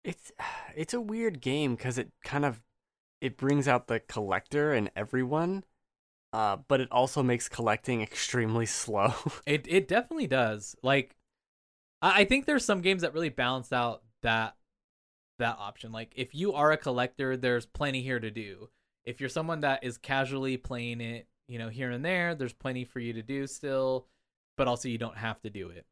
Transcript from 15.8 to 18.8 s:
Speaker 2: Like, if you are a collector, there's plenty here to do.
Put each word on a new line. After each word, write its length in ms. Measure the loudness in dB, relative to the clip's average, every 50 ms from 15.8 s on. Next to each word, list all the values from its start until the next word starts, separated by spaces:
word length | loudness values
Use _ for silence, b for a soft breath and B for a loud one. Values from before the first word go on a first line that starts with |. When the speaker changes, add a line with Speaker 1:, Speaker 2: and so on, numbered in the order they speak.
| -16 -12
Speaker 2:
Like, 200 | -12 -12 -12 -12 -8
if 180 | -8 -8 -8 -4
you 180 | -2 -2 0 2
are 180 | 4 6 6
a 40 | 4
collector, 600 | 4 0 -2 0 0 0 -2 _ -4 -2 -2 -2
there's 300 | 0 0 0 0 0 -2
plenty 360 | _ _ -4 -2 -2 -2 -4
here 180 | -4 -2 -4 -4
to 100 | -4 -6
do. 380 | -8 -8 -10 -10 -12 -16 -18 -20 _ _